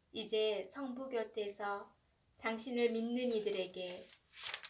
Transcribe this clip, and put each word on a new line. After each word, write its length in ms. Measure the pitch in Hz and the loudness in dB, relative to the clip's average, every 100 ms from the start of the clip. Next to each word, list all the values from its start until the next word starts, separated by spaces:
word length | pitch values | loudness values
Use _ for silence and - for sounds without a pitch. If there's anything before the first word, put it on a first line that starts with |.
| _ | _
이제 560 | - - 220 214 202 190 | -6 0 4 4 2 -2
성부 380 | 277 269 247 269 | -6 -6 -4 -2
곁에서 880 | 240 214 220 202 196 208 202 214 - _ _ _ _ | -2 -2 -2 -2 -2 -2 -2 -4 -18 _ _ _ _
당신을 520 | 220 226 233 240 240 | -2 -2 0 4 4
믿는 420 | 226 233 240 247 | 4 2 2 2
이들에게 720 | 226 208 196 180 185 180 185 - - _ - - - - | 2 2 0 0 -2 -6 -8 -12 -20 _ -6 -6 -6 -12